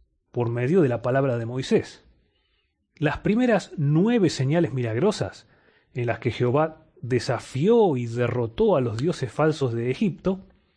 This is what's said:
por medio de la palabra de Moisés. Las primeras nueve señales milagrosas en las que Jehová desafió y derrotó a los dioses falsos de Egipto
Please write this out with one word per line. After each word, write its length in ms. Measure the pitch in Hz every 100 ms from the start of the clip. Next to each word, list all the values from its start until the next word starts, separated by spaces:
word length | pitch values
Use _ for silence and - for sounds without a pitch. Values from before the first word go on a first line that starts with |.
| _ _ _
por 200 | 123 117
medio 320 | 117 123 190
de 80 | 139
la 100 | 117
palabra 380 | 123 131 135 117
de 80 | 113
Moisés. 580 | 127 131 214 - - _ _ _ _ _ _ _ _ _ -
Las 220 | 151 -
primeras 540 | 190 214 254 202 - -
nueve 500 | 139 156 208 240 165
señales 460 | - 131 165 151
milagrosas 720 | 127 117 110 190 - 98 - - _ _ _ _
en 120 | - 120
las 120 | 110
que 120 | 120
Jehová 540 | - 123 135 156 - _ _
desafió 960 | 117 123 - 113 - 123 180 233 202 131
y 100 | 120
derrotó 680 | 117 120 120 113 - 220 160
a 40 |
los 180 | 120 107
dioses 340 | 156 - 135
falsos 400 | - 156 151 131
de 180 | 117 120
Egipto 560 | 127 202 - 185 190 - _ _